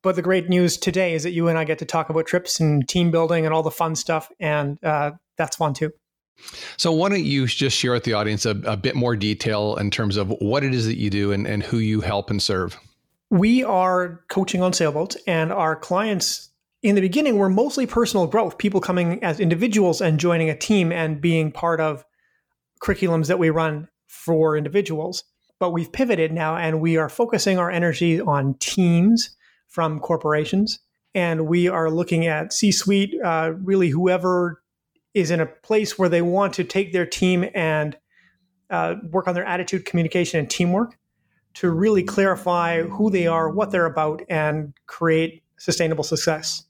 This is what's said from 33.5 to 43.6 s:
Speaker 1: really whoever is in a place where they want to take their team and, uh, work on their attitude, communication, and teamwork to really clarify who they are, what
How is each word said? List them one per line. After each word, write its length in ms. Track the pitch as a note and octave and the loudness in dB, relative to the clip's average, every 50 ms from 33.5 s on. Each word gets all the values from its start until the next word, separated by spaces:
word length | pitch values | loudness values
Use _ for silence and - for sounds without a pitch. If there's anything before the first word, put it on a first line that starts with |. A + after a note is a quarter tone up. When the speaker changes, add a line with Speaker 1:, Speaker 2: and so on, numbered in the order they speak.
| E3 F#3 | -4 -4
Speaker 1:
really 280 | F#3+ F3+ G3 F#3+ F#3 E3 | -2 0 2 2 2 2
whoever 720 | C3+ D#3+ F3+ F3+ F3+ F3+ F3 F#3 F3+ F3+ F3 F3 D#3+ _ _ _ _ _ _ _ _ _ _ _ | 2 2 2 2 2 2 2 0 2 2 0 -2 -4 _ _ _ _ _ _ _ _ _ _ _
is 180 | _ G#3 F3 D3+ | _ 0 0 2
in 100 | E3+ D#3+ | 2 0
a 60 | D#3+ | 0
place 520 | - - _ _ - A3 G#3+ G#3+ - - - | -2 -4 _ _ 0 0 0 0 -2 -2 0
where 100 | F#3+ F3 | 2 4
they 140 | E3+ E3+ | 4 4
want 320 | E3+ F3 F3 G3 G3+ F#3+ - | 4 2 2 2 0 0 0
to 100 | - F3 | -4 -6
take 300 | F3 - F#3+ G3+ E3+ E3+ | -2 0 -2 -2 0 0
their 100 | F3+ E3+ | -2 -2
team 400 | E3+ - - G3 F#3 F3+ F3 F3+ - - | -2 -2 0 2 2 4 2 0 -2 -2
and, 400 | G#3 E3 D#3+ D#3 D3+ D3+ D3+ C#3+ - _ _ _ _ _ _ _ _ _ _ _ _ _ _ | -2 0 0 0 0 0 -2 -6 -10 _ _ _ _ _ _ _ _ _ _ _ _ _ _
uh, 240 | G3 E3+ E3 E3 F3 G3+ - E3 | -4 -2 -2 -2 -4 -6 -8 -2
work 180 | D#3+ F#3+ F#3 F#3 | -2 -2 0 0
on 60 | F3+ | -2
their 100 | F3 F#3 | -2 -2
attitude, 400 | - F3 F3+ F#3+ F#3+ - F#3 - | -2 -4 -4 -4 -4 -4 -4 -4
communication, 560 | - - F3 E3 D#3+ - F#3 F3 - - E3 | -2 0 0 0 2 2 0 0 0 0 -2
and 80 | D3 - | -2 -2
teamwork 480 | - - F3 F3 F3+ G3 A#3 A#3 - _ _ _ _ _ _ _ _ _ _ _ _ | -2 0 0 2 2 0 0 -2 -6 _ _ _ _ _ _ _ _ _ _ _ _
to 140 | - - F3+ | -2 -2 0
really 320 | E3 D#3+ F#3+ A3 G#3+ F#3+ | 2 2 2 4 4 2
clarify 800 | F3+ F#3+ - - G3 G3 F#3 F#3+ - F3+ F3 F3 E3+ E3+ E3+ E3 | 2 0 0 2 2 2 2 0 0 0 0 0 0 0 0 -2
who 280 | E3 F#3+ - - G#3 A3 | -2 -4 -2 0 0 2
they 160 | F#3+ F#3 E3+ | 2 2 2
are, 240 | E3 E3 E3 D#3+ D#3+ | 2 2 2 0 0
what 200 | D#3+ G3 | 0 -2